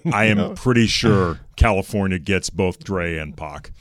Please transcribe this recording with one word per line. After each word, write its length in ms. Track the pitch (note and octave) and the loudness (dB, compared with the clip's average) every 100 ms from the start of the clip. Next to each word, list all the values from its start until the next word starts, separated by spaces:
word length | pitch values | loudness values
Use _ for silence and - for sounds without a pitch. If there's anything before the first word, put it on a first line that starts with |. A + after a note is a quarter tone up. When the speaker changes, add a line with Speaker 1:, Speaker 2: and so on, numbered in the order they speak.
| E3+ | -2
Speaker 1:
I 120 | G#2 A2 | 0 2
am 120 | G#2 | 2
Speaker 2:
you 60 | G2+ | 0
know? 80 | |
Speaker 1:
pretty 340 | G#2 B2+ A#2+ A2 | -2 0 2 2
sure 520 | - A#2 G2+ F2+ D#2 - - | 2 4 4 2 -2 -10 2
California 600 | A#2+ G2 F#2+ G#2+ G2 F#2 | 2 4 0 -2 0 -2
gets 320 | D2+ F#2 - | 0 -2 -2
both 340 | E2 F#2 E2+ | -2 -2 -2
Dre 340 | - F#2+ E2+ E2 | -6 -4 -2 -4
and 180 | D2+ D2+ | -8 -10
Pac. 360 | D#2 C#2+ - - | -12 -12 -16 -20